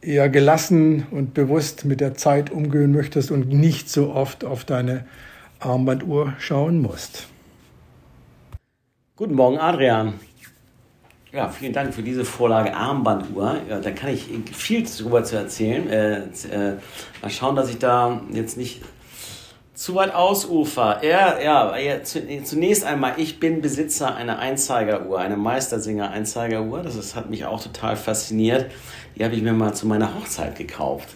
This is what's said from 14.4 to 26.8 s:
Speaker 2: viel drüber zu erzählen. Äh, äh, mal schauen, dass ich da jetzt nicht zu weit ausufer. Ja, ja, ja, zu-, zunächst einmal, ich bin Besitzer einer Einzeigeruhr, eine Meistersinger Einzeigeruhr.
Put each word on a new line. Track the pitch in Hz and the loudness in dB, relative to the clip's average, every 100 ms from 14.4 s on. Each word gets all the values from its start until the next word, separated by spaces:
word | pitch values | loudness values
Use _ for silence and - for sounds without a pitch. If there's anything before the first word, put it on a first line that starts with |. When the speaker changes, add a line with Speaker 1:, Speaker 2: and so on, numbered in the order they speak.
| 110 | -10
Speaker 2:
viel | - - 226 | -8 -2 -2
drüber | 226 - 113 117 | -2 -6 2 2
zu | 113 110 | 2 -4
erzählen. | 98 - 110 135 175 | -4 -2 0 0 0
Äh, | 110 107 104 | 0 2 0
äh, | 90 - - 101 101 98 - - - - | -6 -12 -8 -4 -2 -4 -10 -18 -18 -6
mal | 104 | -6
schauen, | - 131 135 | -2 0 0
dass | 127 | 0
ich | 117 | 0
da | 127 123 120 117 - | 2 4 2 0 -6
jetzt | 110 113 123 | -6 -6 -6
nicht | 123 - - - - - - - - - _ - | -10 -10 -18 -20 -20 -18 -16 -16 -20 -20 _ -14
zu | - 185 | -4 2
weit | 190 | 2
ausufer. | 175 185 196 - 165 147 - 156 - | 4 4 2 2 2 2 2 2 2
Ja, | 151 180 190 139 | 2 4 4 4
ja, | 147 143 107 107 | 4 4 4 0
ja, | 143 156 | -2 -4
zu-, | - 156 - 143 | -4 -8 -6 -8
zunächst | - 151 180 208 | -4 0 2 2
einmal, | - 143 131 160 | 2 0 0 0
ich | 156 - | -4 0
bin | 160 165 | 0 2
Besitzer | 147 131 156 - 135 110 | 0 -2 -2 -2 -2 -2
einer | 120 113 | -4 -4
Einzeigeruhr, | 127 135 - 123 107 107 92 95 | -4 -2 0 0 2 0 -2 -2
eine | 95 104 | -2 0
Meistersinger | 107 131 131 113 104 107 98 | 0 0 -2 -4 -4 -4 -4
Einzeigeruhr. | 101 104 120 117 110 110 143 | -4 -6 -4 -2 -2 -4 -6